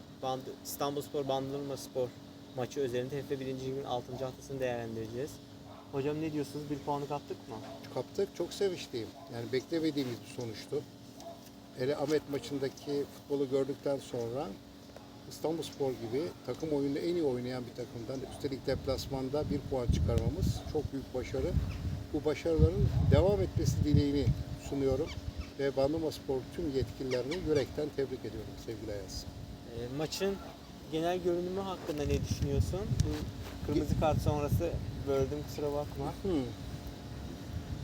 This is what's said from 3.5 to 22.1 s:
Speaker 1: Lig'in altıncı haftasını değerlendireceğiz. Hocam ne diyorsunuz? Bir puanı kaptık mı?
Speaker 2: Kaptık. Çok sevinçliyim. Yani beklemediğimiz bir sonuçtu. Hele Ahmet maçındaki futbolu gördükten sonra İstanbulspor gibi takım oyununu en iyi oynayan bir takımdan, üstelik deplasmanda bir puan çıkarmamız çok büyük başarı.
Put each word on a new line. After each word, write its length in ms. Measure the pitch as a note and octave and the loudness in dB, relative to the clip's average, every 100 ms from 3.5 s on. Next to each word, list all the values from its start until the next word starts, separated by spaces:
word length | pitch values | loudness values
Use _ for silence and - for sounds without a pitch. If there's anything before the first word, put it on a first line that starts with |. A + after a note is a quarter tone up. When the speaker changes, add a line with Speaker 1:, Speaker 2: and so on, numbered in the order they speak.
| C3 C3 | -4 -2
Speaker 1:
Lig'in 180 | C3+ | -4
altıncı 420 | B2+ B2 B2 B2+ C3 | -2 -2 -2 -4 -4
haftasını 340 | B2+ - C3+ | -6 -8 -2
değerlendireceğiz. 680 | B2+ A#2+ A2+ A2+ A2 A#2 D3+ - - - - - - | 0 0 -2 -4 -4 -4 -6 -8 -14 -16 -16 -16 -6
Hocam 300 | C#3+ C#3 D3+ | 0 0 2
ne 120 | D#3+ | 0
diyorsunuz? 320 | D3+ C#3 D3 D3 | 0 -2 -4 -4
Bir 80 | C#3+ | -4
puanı 300 | D3 C#3+ C#3+ | 0 0 0
kaptık 420 | C#3+ - F#3 - | -4 -4 -10 -8
mı? 60 | A2 - - - | -10 -8 -10 -6
Speaker 2:
Kaptık. 420 | C3+ - - G3 - | -4 -4 -2 -2 -2
Çok 180 | F3 | -4
sevinçliyim. 540 | - G3+ E3 - B2 G2+ - - | 0 0 0 -4 -4 -6 -8 -10
Yani 180 | A#2+ A2+ | -8 -2
beklemediğimiz 640 | B2+ - E3 D#3+ C#3+ B2+ A2 - | -2 0 0 2 2 0 -4 -8
bir 160 | - | -6
sonuçtu. 400 | A#2 G#2+ - D3 - - - - - - - - - - | -6 -6 -4 -4 -4 -12 -16 -14 -14 -14 -16 -18 -12 -4
Hele 180 | B2+ D3 | 0 0
Ahmet 340 | C#3+ D3+ C#3+ | 2 2 2
maçındaki 760 | C#3 - C#3+ C3+ - D3 C#3+ C3 - | -4 -2 -2 -2 -4 -2 -2 -2 -6
futbolu 340 | - C#3+ C3+ | -2 0 4
gördükten 480 | C3+ C3+ C#3 C#3+ C3+ | 4 2 0 0 0
sonra 500 | - B2 A#2 B2+ F3 G3 - - - - - - - | -2 -4 -2 -2 -4 -6 -14 -18 -16 -16 -16 -16 -14
İstanbulspor 600 | A#2+ D3 E3 C#3 - C3+ | -2 0 0 -2 0 0
gibi 340 | A2+ A2+ B2+ F3 - B2+ | 0 -2 0 -2 -4 -6
takım 240 | B2 D#3+ | -4 0
oyununu 280 | D3 C#3+ C#3+ | 2 2 2
en 180 | F3 F3 | 0 2
iyi 80 | |
oynayan 400 | D3 B2 B2 C3 | 2 2 0 -4
bir 200 | A#2 - | -6 -6
takımdan, 480 | A2+ A#2+ A2 C3 - | -8 -6 -6 -6 -6
üstelik 340 | - C#3+ B2+ - | -4 -4 -2 0
deplasmanda 760 | B2+ - B2 - C3+ C3 D3 D3 | 0 2 0 0 -2 0 0 2
bir 100 | C#3+ | 0
puan 280 | - C3+ A#2 | 0 2 4
çıkarmamız 720 | - - A#2 A#2+ E3 - - - | 4 6 4 4 2 2 0 -2
çok 220 | D#3 - | -2 0
büyük 200 | C3+ B2 B2+ | -4 -4 -4
başarı. 360 | A#2 C3+ C#3+ - - - - - - | -2 0 2 2 0 0 -2 -2 -2